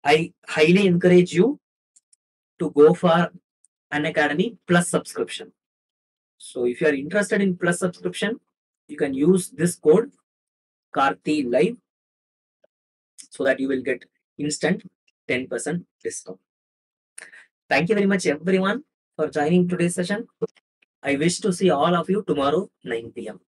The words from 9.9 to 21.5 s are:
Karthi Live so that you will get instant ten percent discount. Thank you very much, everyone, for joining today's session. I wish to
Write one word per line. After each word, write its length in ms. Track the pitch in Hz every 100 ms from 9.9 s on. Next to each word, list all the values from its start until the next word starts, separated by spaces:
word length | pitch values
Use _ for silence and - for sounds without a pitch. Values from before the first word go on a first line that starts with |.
| 185 - _ _ _ _ _ _ _ _
Karthi 560 | 156 160 - - 151 123
Live 260 | 120 220 240 _ _ _ _ _ _ _ _ _ _ _ _ _ - -
so 140 | -
that 160 | 131 127
you 80 | 135
will 140 | 131
get 220 | 123 123 - _ _ -
instant 500 | 147 147 156 208 - _ _ _ -
ten 200 | 127 127
percent 360 | 117 - 175 - _
discount. 360 | - - - 92 _ _ _ _ _ _ _ - - - _ _ _
Thank 200 | 165 175
you 40 |
very 120 | 208 196
much, 200 | 196 175
everyone, 580 | 147 165 185 190 240 - _ _ -
for 120 | 156
joining 400 | 156 180 180 180
today's 280 | 180 175 175
session. 300 | 180 208 247 _ - _ _ _ _ _
I 140 | 139 139
wish 240 | 165 175
to 120 | 208